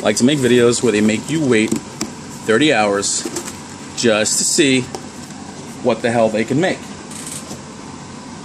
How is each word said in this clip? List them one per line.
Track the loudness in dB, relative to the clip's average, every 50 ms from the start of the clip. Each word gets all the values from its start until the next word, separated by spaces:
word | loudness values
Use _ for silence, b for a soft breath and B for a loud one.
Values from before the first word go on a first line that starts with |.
| 0
like | 0 2
to | 4 4
make | 4 4 4
videos | 4 4 4 6 6 4 4 4 2
where | 2
they | 4 4
make | 4 4 2 0 -2 -2
you | -2 0
wait | 2 2 4 4 4 2 0 -4 -4 -10 -10 -10 -10 -10 -10 -14 -14 -14 -14 -10 0
thirty | 2 4 4 6 4 4
hours | 4 4 2 2 0 0 0 -2 -2 -4 -6 -8 -8 -10 -10 -12 -14 -14 -14 -14 -14 -14 -12 -8
just | 2 4 4 4 4 2 2 0 0
to | 0
see | 0 2 4 4 4 4 2 2 -2 -8 -12 -12 -12 -14 -14 -16 -14 -14 -16 -14 -14 -14 -14 -14 -14 -14 -2 0
what | 0 0 2
the | 0 0
hell | 4 4 4 4
they | 4 0 0
can | 2 2 2
make. | 2 2 0 -2 -8 -14 -14 -14 -14 -14 -12 -12 -12 -10 -12 -12 -12 -12 -12 -14 -14 -16 -16 -16 -14 -14 -14 -14 -14 -14 -14 -14 -14 -14 -14 -14